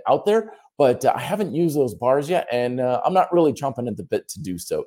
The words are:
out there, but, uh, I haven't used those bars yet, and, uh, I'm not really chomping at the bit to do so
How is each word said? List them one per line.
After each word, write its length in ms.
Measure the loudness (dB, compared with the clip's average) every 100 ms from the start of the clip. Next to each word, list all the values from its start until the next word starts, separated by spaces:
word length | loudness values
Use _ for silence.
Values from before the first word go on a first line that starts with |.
| 0
out 180 | 0 2
there, 280 | 0 0 -12 _ 2
but, 280 | 2 4 2
uh, 80 | 0
I 40 |
haven't 360 | -2 -4 -2 0
used 200 | 0 2
those 200 | 0 0
bars 340 | 2 2 2
yet, 180 | -2 0
and, 280 | -2 -2 -2
uh, 220 | -2 0 0
I'm 80 |
not 180 | 2 2
really 200 | 4 2
chomping 340 | 2 -4 -4 -6
at 100 | -6
the 60 |
bit 240 | -4 -4 -4
to 120 | -12
do 160 | -8 -8
so 280 | -6 -6